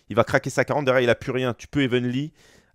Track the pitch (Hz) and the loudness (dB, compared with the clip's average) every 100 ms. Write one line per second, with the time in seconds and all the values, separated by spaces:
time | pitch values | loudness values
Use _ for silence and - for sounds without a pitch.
0 | - 104 113 139 135 - 127 139 131 127 | -2 0 2 0 0 -2 -2 0 2 2
1 | 120 113 - 127 127 113 - 147 131 123 | 2 0 -2 -4 -4 -6 -6 -2 0 0
2 | 123 127 156 - _ _ _ | -2 -4 -6 -10 _ _ _